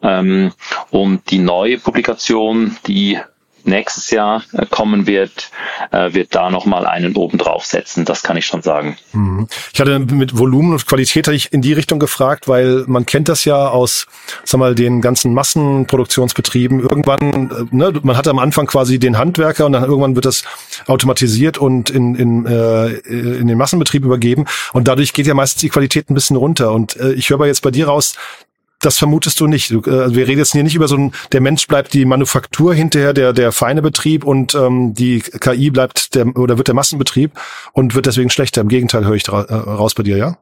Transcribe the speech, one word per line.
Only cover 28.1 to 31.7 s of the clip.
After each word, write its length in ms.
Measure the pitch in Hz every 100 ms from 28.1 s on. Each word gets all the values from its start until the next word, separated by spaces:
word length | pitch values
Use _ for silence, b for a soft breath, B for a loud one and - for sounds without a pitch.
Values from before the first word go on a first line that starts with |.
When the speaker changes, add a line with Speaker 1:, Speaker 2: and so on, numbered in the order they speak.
| B B B B _ _ _
Speaker 2:
das 160 | 151 -
vermutest 440 | 151 151 160 -
du 80 | 151
nicht. 240 | 151 -
Du, 80 | 113
äh, 340 | 123 131 127
wir 140 | 120 127
reden 100 | 139
jetzt 140 | 147
hier 100 | 147
nicht 140 | 151 160
über 100 | 151
so 100 | 139
ein, 160 | 139 B B
der 80 | 135
Mensch 260 | 131 147
bleibt 280 | -